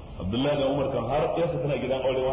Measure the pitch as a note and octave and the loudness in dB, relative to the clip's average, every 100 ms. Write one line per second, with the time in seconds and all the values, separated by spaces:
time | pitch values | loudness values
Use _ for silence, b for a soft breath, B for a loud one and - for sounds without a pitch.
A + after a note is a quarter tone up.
0 | - - F2+ A#2 C#3+ D3 C3+ C#3+ B2 A#2+ | -14 -8 -4 0 2 2 2 0 0 -2
1 | A2+ D3 E3 E3 E3 D3 D3 C3 B2+ C3 | 0 0 0 0 0 0 0 0 0 0
2 | C3+ C3 B2+ | 0 2 2